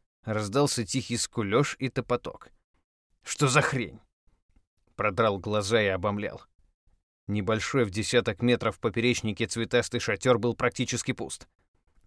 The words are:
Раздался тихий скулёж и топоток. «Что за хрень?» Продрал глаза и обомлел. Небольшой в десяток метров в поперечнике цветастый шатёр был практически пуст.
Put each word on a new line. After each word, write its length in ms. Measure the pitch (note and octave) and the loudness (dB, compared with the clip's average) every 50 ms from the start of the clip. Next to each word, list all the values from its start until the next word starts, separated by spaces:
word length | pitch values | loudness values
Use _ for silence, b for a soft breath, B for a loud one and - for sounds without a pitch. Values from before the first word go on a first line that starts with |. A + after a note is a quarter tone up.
| _ _ _ _ _ | _ _ _ _ _
Раздался 600 | - G#2+ G#2+ G#2+ G2+ G2 C3+ D3 C#3 - - A2+ | -4 -4 -2 -2 0 2 2 2 2 2 -2 -4
тихий 320 | - - C3 A2+ - A#2+ A2+ | -4 -4 -4 -4 -4 -4 -4
скулёж 580 | - - - - A2 G2 G2+ B2 C#3+ - - - | -4 -4 -4 -4 -2 2 2 2 2 2 -2 -6
и 120 | C3+ B2+ | -6 -6
топоток. 600 | - - - - A#2+ A#2+ - E2+ - - - - _ _ _ _ _ _ _ _ _ _ _ _ _ _ - | -4 -6 -4 -2 -2 -4 -4 -6 -14 -14 -18 -20 _ _ _ _ _ _ _ _ _ _ _ _ _ _ -14
«Что 260 | - - - D3 C3+ | -10 -2 0 2 2
за 120 | B2+ D3+ | 4 4
хрень?» 400 | C#3 - C#3+ C3+ A2+ D#2 - - - _ _ _ _ _ _ _ _ _ _ _ _ _ _ _ _ _ _ | 2 2 0 -2 -4 -6 -10 -14 -20 _ _ _ _ _ _ _ _ _ _ _ _ _ _ _ _ _ _
Продрал 440 | - G#2 G#2+ F#2+ G2 A2+ A2 G2+ F#2+ | -2 -2 0 2 4 4 4 2 0
глаза 440 | F2+ G#2 G#2 G#2+ G2+ F#2+ A#2 A2+ G#2+ | -2 -2 -2 0 0 2 2 2 4
и 60 | G2 | 2
обомлел. 520 | F#2 F#2 F2+ G#2 G2+ G#2 G#2 - - - - _ _ _ _ _ _ _ _ _ _ _ _ _ _ _ _ | 0 0 -2 -2 -2 -2 -4 -6 -8 -12 -16 _ _ _ _ _ _ _ _ _ _ _ _ _ _ _ _
Небольшой 580 | - G2+ G#2 G2 F#2 A2 A2 - - - C#3 A#2+ | -4 -2 -2 0 0 0 0 0 0 2 2 2
в 60 | G2+ | 2
десяток 500 | F#2 G#2+ G#2 - - A#2+ A2+ A#2 G#2 - | 0 -2 -2 2 2 2 2 2 0 0
метров 360 | A#2+ B2 B2 A2+ - A2+ G2 | 2 2 2 2 2 0 -2
в 40 | - | -2
поперечнике 680 | - A2+ - A#2+ A2+ B2 B2 - - A2+ G2 - A2+ | -2 -2 0 0 2 2 2 0 -2 -4 -4 -2 -4
цветастый 540 | G2+ - A#2 A2+ - - A#2+ A2 - - A#2+ | -4 -2 -4 -2 0 2 0 0 0 -4 -4
шатёр 380 | - - G#2+ G2 - C3 B2 A2 | -2 -2 -2 0 4 4 4 4
был 160 | G#2 A#2+ A2 | 2 0 0
практически 580 | - - A#2+ - - B2+ - - A#2 - - - | 0 0 -2 0 -2 -4 -4 -4 -4 -4 -4 -4
пуст. 340 | - A2 - - - - - _ _ _ _ _ _ _ _ _ _ _ | -4 -6 -10 -10 -12 -16 -20 _ _ _ _ _ _ _ _ _ _ _